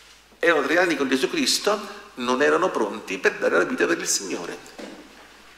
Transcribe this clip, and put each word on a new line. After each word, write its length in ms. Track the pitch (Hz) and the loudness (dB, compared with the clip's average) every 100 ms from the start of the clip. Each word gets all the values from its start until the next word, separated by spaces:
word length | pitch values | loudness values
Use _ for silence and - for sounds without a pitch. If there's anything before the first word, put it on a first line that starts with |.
| - - - - | -20 -20 -20 -2
Erano 260 | 165 160 | 2 4
tre 140 | 135 175 | 2 2
anni 180 | 185 143 | 2 2
con 120 | 135 | 0
Gesù 200 | 131 185 | 0 0
Cristo, 500 | 170 127 - - 214 214 - - | 0 0 0 0 -2 -4 -16 -18
non 260 | - 120 123 | -8 -2 2
erano 300 | 147 156 185 | 4 4 2
pronti 480 | - 104 107 - 95 | 0 -2 -4 -8 -2
per 160 | 107 | -2
dare 240 | - 123 160 | 0 0 2
la 60 | |
vita 200 | 180 - - | 0 0 0
per 120 | 170 | 0
il 100 | - | -2
Signore. 480 | - - 120 87 - - - - - - - - - - | -4 -4 -8 -8 -12 -16 -18 -16 -18 -20 -20 -20 -20 -20